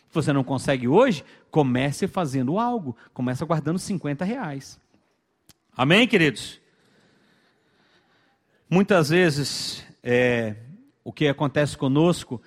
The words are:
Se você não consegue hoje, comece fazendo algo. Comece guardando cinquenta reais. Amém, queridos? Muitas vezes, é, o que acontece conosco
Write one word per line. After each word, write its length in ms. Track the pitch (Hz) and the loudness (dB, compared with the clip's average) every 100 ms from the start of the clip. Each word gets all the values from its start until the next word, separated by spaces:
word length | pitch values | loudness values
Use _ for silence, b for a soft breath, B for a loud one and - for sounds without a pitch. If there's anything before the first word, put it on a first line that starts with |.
| b | b
Se 60 | |
você 180 | 165 147 | -4 0
não 120 | 139 | 0
consegue 420 | 127 131 - 131 120 | 0 -2 -2 -2 2
hoje, 380 | 180 269 160 - b b | 4 4 0 -8 b b
comece 560 | 160 135 123 143 - 190 | 0 2 0 -2 -2 -4
fazendo 500 | 190 151 135 127 190 | -4 -4 -2 -2 -2
algo. 400 | 240 240 143 - b | -2 -4 -8 -12 b
Comece 320 | - 127 127 | -8 -6 -4
guardando 360 | 156 156 151 185 | -2 -2 -2 -4
cinquenta 440 | - 180 147 143 | -4 -6 -6 -6
reais. 560 | 185 269 165 139 - - _ _ _ _ _ _ _ _ _ - | -6 -6 -8 -10 -14 -20 _ _ _ _ _ _ _ _ _ -2
Amém, 300 | 135 196 247 | 4 4 4
queridos? 540 | 196 151 110 - - _ _ _ _ _ _ _ _ _ _ _ _ _ _ _ _ _ _ _ _ - | 4 2 0 -12 -18 _ _ _ _ _ _ _ _ _ _ _ _ _ _ _ _ _ _ _ _ 0
Muitas 380 | 175 202 190 139 | 2 4 4 4
vezes, 760 | 175 175 143 131 - - - - _ | 4 4 2 -4 -6 -8 -12 -16 _
é, 500 | 123 123 123 120 113 107 120 202 _ _ | 0 2 2 0 -2 -8 -16 -20 _ _
o 100 | - | -12
que 140 | - 151 | -2 0
acontece 500 | 139 143 151 147 - | 0 -2 0 0 0
conosco 640 | 139 143 170 165 - 117 | 0 4 2 0 -6 -12